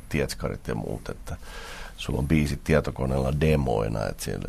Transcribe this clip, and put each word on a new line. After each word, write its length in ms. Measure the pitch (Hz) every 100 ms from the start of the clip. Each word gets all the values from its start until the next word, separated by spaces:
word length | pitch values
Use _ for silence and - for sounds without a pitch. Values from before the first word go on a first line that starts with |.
| -
tietskarit 580 | 76 67 - - - -
ja 80 | 55
muut, 340 | 50 52 -
että 260 | - - - - - - - - -
sulla 220 | - -
on 80 | 71
biisit 360 | 80 71 69
tietokoneella 760 | - 76 71 - 67 67 65 73
demoina, 680 | 78 73 64 55 53 55 50
että 160 | -
siellä, 240 | - 50